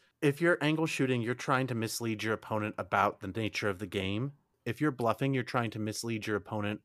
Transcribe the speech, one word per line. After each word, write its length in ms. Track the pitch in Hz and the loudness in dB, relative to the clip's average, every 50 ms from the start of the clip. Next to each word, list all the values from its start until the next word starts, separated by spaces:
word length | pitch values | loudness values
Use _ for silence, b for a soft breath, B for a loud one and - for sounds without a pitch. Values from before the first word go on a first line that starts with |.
| _ _ _ - | _ _ _ 0
if 180 | - 147 143 143 | 2 2 2 4
you're 180 | 165 170 175 - | 4 4 4 4
angle 240 | 139 151 156 156 160 | 4 2 2 2 2
shooting, 360 | 156 - - 139 127 127 120 | 0 0 2 2 2 2 2
you're 120 | 113 117 123 | 0 0 -2
trying 340 | 123 - - 139 127 135 127 | -2 0 2 2 2 2 0
to 80 | 127 | -2
mislead 480 | 113 113 110 - - 117 117 110 104 104 | -2 -2 -2 -4 -2 -2 -2 -2 -2 0
your 100 | 110 110 | 0 -2
opponent 400 | 98 - - 113 107 104 107 - - | -2 -2 -2 -2 -2 -2 -2 -4 -6
about 420 | - 90 - 101 98 101 - - | -4 0 2 4 4 2 2 -2
the 80 | - 95 | -8 -6
nature 400 | 92 110 110 101 - - 110 104 | -4 -2 -2 -2 -2 -2 -2 -2
of 120 | 95 92 | -2 -2
the 80 | 107 90 | -4 -6
game. 440 | - 101 95 95 101 107 127 143 143 _ _ _ _ _ - | -4 -2 -2 -2 -2 -2 -4 -4 -6 _ _ _ _ _ -6
If 140 | 120 120 - | -6 -4 0
you're 120 | 147 151 | 0 -2
bluffing, 420 | 127 123 120 117 107 - 139 139 135 | 0 2 2 2 2 2 2 2 2
you're 100 | 127 120 | 2 0
trying 280 | - - 127 117 110 | 0 0 0 0 -2
to 80 | - 110 | -2 -4
mislead 460 | 107 110 104 - - 117 117 110 104 | -4 -4 -4 -4 -4 -4 -4 -4 -2
your 120 | 110 107 101 | -2 -2 -2
opponent 420 | 95 - 113 107 104 104 107 104 - | -2 -2 -4 -2 -2 -2 -2 -2 -2